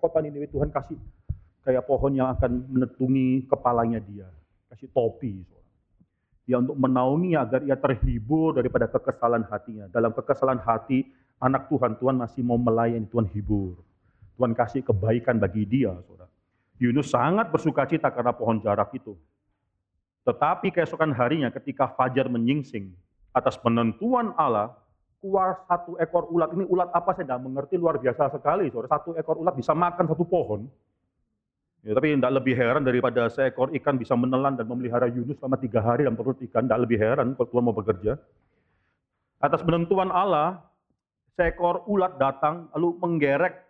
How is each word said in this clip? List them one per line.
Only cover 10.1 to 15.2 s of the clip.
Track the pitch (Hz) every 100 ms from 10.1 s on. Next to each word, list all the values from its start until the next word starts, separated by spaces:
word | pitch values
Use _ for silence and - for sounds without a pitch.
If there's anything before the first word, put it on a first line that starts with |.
| 110
kekesalan | - 131 135 123 117
hati, | 113 - 131 - _ _ -
anak | 131 135 -
Tuhan, | 135 123 110
Tuhan | 127 127
masih | 117 -
mau | 123 120
melayani, | 120 113 117 117 104
Tuhan | 117 101 104
hibur. | 98 104 92 90 _ _ _ _ - -
Tuhan | 120
kasih | 113 117 135 127
kebaikan | 101 107 117